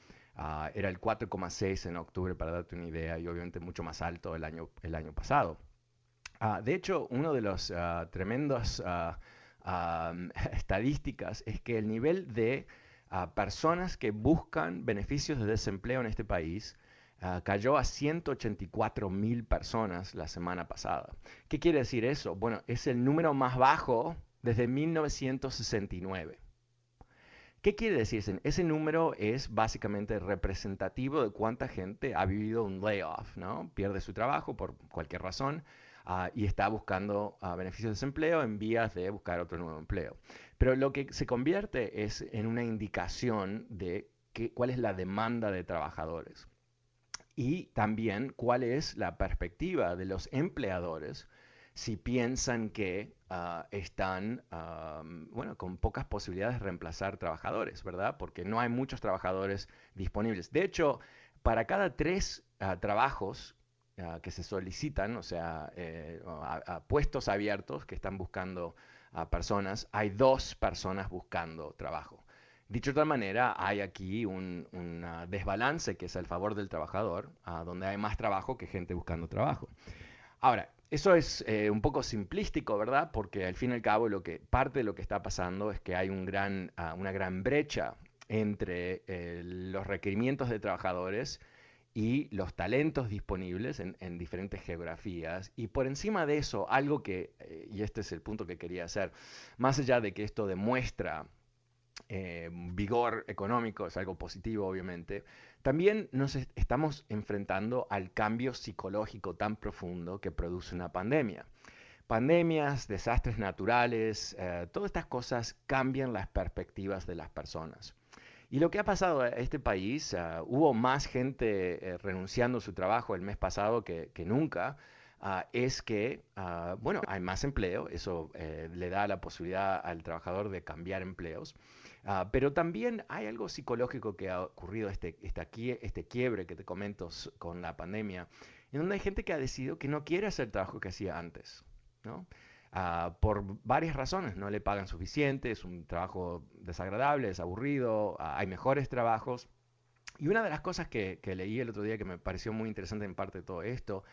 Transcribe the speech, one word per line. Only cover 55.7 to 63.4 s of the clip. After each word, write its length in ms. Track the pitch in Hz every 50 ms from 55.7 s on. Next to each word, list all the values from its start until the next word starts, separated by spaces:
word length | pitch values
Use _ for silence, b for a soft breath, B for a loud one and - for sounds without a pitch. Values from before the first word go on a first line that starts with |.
| 92
pocas 300 | - - 110 - 135 131
posibilidades 540 | - 107 101 - 101 90 92 101 120 127 117
de 40 | 98
reemplazar 540 | 98 87 85 92 82 82 - 98 98 95
trabajadores, 680 | - 90 82 80 82 - - 85 113 107 - 92 - -
¿verdad? 320 | 92 87 90 101 131 -
Porque 300 | - 92 85 - - 87
no 160 | 98 110 117
hay 80 | 123 117
muchos 320 | 120 127 135 135 135 -
trabajadores 640 | - 104 92 95 - 92 95 95 98 98 98 101 - - B B B B B
disponibles. 580 | 95 95 - - 104 107 113 107 90 85 - 131
De 100 | 156 190
hecho, 380 | 190 - - 160 143 127 - B B B B B B B B -
para 220 | 120 113 113 110
cada 320 | - 185 202 196 165 -
tres, 480 | - 143 165 185 196 - - - - - _ _ -
ah, 180 | 101 95 92 87
trabajos, 800 | - 101 101 110 127 135 - - 101 95 - -